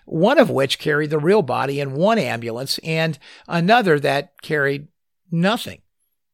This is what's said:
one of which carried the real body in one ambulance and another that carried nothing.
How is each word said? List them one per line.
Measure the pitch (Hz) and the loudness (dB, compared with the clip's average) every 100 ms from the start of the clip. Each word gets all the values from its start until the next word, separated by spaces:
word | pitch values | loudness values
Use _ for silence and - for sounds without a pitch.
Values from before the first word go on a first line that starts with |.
| - | -8
one | 160 196 277 | 0 4 6
of | 175 | 4
which | 127 135 - | 2 -2 -2
carried | 160 147 151 | -2 -2 -2
the | 151 | -2
real | 151 214 | 2 2
body | 135 120 131 143 | 2 -2 -2 -4
in | 139 | -6
one | 135 190 226 | 0 2 2
ambulance | 127 117 117 113 135 - | 0 -4 -6 -8 -6 -8
and | - 160 160 147 - - - | -4 -2 -2 -4 -14 -20 -6
another | 170 175 233 196 147 | -2 4 4 4 2
that | 143 139 143 _ | 2 -2 -4 _
carried | - 151 139 143 147 _ _ _ _ | -6 -2 0 -2 -8 _ _ _ _
nothing. | 165 185 240 - - _ _ _ _ _ | -2 0 -2 -6 -16 _ _ _ _ _